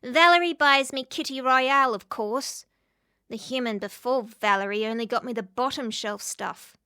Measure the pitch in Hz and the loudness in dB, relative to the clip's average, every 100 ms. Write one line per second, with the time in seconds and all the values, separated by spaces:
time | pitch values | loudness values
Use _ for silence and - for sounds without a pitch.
0 | 254 254 339 349 349 330 294 277 269 269 | 0 6 8 6 4 2 4 4 2 -6
1 | 262 - 311 262 254 262 262 277 269 208 | -8 -8 -6 -4 2 2 4 4 2 0
2 | - - 214 214 - - - _ _ _ | -8 -6 -4 -4 -6 -12 -18 _ _ _
3 | _ _ _ 226 - 262 240 208 196 - | _ _ _ -14 -6 -4 -4 -4 -8 -8
4 | 247 262 226 220 214 196 196 208 214 226 | -2 -2 -2 -4 2 2 0 -4 -4 -4
5 | 226 240 247 226 190 - 254 262 247 214 | -4 -4 -4 -8 -8 -4 -4 -4 -8 -6
6 | 220 202 - - 196 170 - _ | -8 -8 -10 -8 -8 -10 -16 _